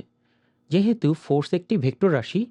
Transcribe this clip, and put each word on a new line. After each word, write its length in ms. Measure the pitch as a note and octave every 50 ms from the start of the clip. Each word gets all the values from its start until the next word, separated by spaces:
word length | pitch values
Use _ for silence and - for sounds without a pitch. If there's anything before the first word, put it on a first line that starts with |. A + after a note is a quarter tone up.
| - _ _ _ _ _ _ _ _ _ _ _ _ _
যেহেতু 380 | D3 F3+ G3+ A3 A#3 A3+ - C#3+ D#3+
ফোর্স 360 | - - - C#3+ D3 D3 - -
একটি 200 | F3 F3+ - A3+ G3
ভেক্টর 320 | B2 C3+ B2+ - - G3
রাশি, 300 | D#3+ C3 A#2 - - F#3 A#3 A#3